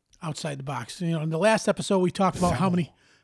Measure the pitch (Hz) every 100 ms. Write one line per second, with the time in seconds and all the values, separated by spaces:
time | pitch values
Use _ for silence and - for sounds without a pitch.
0 | _ _ 165 - 156 139 135 123 - -
1 | 170 165 160 160 208 214 - - - 190
2 | 180 - 190 - 175 165 185 180 156 _
3 | _ _